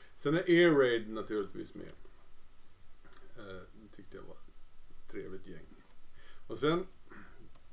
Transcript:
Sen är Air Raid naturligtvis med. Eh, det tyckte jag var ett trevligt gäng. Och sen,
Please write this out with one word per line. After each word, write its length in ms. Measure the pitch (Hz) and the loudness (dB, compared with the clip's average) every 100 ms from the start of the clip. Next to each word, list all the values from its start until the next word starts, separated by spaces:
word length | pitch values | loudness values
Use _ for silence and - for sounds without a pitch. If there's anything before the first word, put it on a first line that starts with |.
| - - | -16 -2
Sen 180 | 143 165 | 4 4
är 60 | |
Air 280 | 175 170 175 | 8 10 10
Raid 380 | 143 127 117 107 | 10 8 6 0
naturligtvis 680 | 110 101 107 98 95 - 85 | -4 -2 0 -2 -4 -8 -10
med. 160 | 82 - - - - - - - - - - - - - - - | -12 -12 -12 -14 -12 -10 -10 -12 -12 -12 -10 -10 -12 -12 -10 -8
Eh, 240 | 101 92 90 107 | -8 -10 -12 -16
det 140 | 107 - | -16 -14
tyckte 220 | 92 92 | -12 -10
jag 60 | |
var 120 | 85 - | -8 -8
ett 760 | - - - - - - - | -10 -10 -10 -8 -6 -6 -4
trevligt 360 | 104 - 95 - | -4 -4 -6 -6
gäng. 180 | 80 - - - - - - - - - | -8 -10 -14 -14 -10 -8 -8 -8 -6 -6
Och 120 | 113 | 2
sen, 280 | 147 175 185 - - - - - - - - | 4 4 0 -8 -14 -14 -14 -12 -12 -12 -14